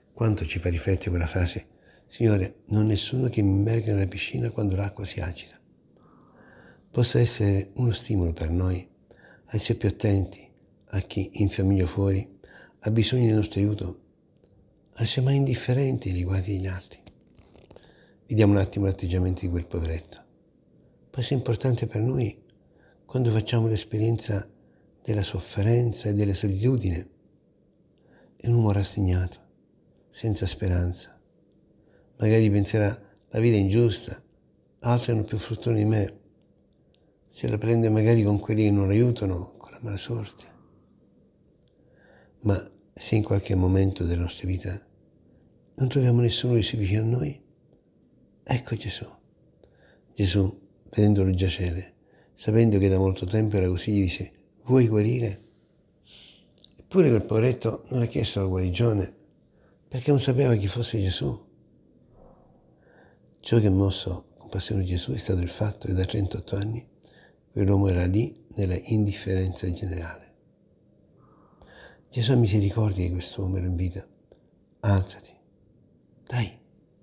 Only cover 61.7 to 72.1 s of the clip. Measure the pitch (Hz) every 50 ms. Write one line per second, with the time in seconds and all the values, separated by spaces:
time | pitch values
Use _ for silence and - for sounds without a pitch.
61.7 | _ _ _ _ _ _ _ _ _ - - - - _ _ _ _ _ _ _
62.7 | _ _ _ _ _ _ - - _ _ _ _ _ _ - - 120 117 104 101
63.7 | 95 95 98 95 95 - - 92 90 87 - _ _ - - - - 98 - -
64.7 | - 95 92 90 87 87 - - 131 104 - - 95 90 87 87 - - 107 104
65.7 | - - - 101 95 92 92 - - 107 98 92 - 95 - - - 98 101 110
66.7 | 113 120 - - _ _ _ - _ - - - _ _ _ _ - 107 101 95
67.7 | 101 98 101 98 90 87 87 90 95 107 120 - - - - - - - 98 92
68.7 | 90 - - - 113 107 104 98 98 - - 101 95 92 92 92 90 - - 92
69.7 | 87 - 101 92 90 85 82 82 - - - - _ _ _ _ _ _ _ _
70.7 | _ _ _ _ _ _ _ _ _ _ _ _ _ _ _ _ _ _ - -
71.7 | - - - - - - _ _